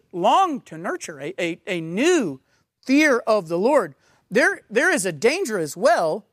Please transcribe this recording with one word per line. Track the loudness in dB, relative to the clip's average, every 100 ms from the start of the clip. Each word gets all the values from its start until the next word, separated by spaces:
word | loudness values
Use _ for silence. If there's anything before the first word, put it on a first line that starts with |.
| _
long | -2 2 4 2 -2
to | -10 -12
nurture | -10 -10 -12 -12
a, | -10 -6
a, | -6 -6 -8
a | -8
new | -6 0 2 2 0 -6 _ _ _ _ 0
fear | 4 4 2
of | 2 0 0
the | 0
Lord, | 2 2 0 -6 _ _ -4
there, | 0 2 0 -6
there | 0 0
is | 0 -2
a |
danger | 0 0 0 -2 -4
as | -6 -2
well, | 0 2 0 -4 -10